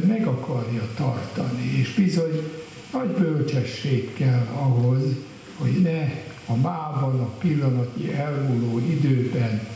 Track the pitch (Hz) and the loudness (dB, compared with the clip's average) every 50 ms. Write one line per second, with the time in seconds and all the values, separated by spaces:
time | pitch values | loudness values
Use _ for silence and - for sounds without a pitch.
0 | 170 202 226 220 - 151 127 123 - - 131 120 110 117 120 113 107 - - - | 4 4 4 2 2 0 0 -2 -2 -4 -4 -2 -2 -2 -4 -4 -4 -4 -4 -2
1 | 143 123 117 - - - - - 131 123 123 123 123 127 135 135 127 - - - | -2 0 -2 -2 -6 -6 -4 -4 -4 -2 -2 -2 -2 0 2 2 0 2 2 2
2 | 190 175 151 170 165 160 156 156 156 - - - - - - - - - - 262 | 2 4 4 2 2 0 0 -2 -4 -6 -8 -10 -12 -14 -16 -18 -10 -6 -4 -2
3 | 254 190 - 190 180 156 151 143 131 151 139 131 110 - - - - 143 131 110 | -2 0 2 2 2 2 2 2 0 0 0 -2 -2 -4 -6 -6 -2 0 0 0
4 | - - - - 135 131 123 120 117 110 120 143 139 131 123 120 120 123 127 135 | -2 -4 -4 0 2 2 4 2 2 0 -2 0 2 2 4 4 4 4 4 2
5 | - 139 127 - - - - - - - - - 139 120 131 185 180 165 160 160 | 2 0 -2 -4 -6 -12 -16 -18 -18 -16 -8 -2 0 2 4 4 4 4 2 0
6 | 151 135 - - - - - - - - 117 123 139 175 175 160 156 151 147 135 | 0 -2 -4 -6 -8 -12 -14 -12 -6 -2 0 2 2 0 0 -2 -6 -4 -2 0
7 | 135 131 131 127 120 104 - - - 175 151 147 135 135 127 123 120 - - - | 0 2 2 0 0 -2 -2 -2 0 2 2 2 2 2 2 2 0 -2 -4 -4
8 | - - - 139 147 151 143 139 135 135 123 117 120 117 113 120 123 165 156 135 | -4 -2 -2 -2 -2 -2 -2 0 0 2 2 2 2 0 0 0 0 2 2 2
9 | 143 135 131 123 123 120 - 131 117 110 110 104 - - - | 4 4 4 4 2 2 0 0 0 0 0 -2 -4 -8 -10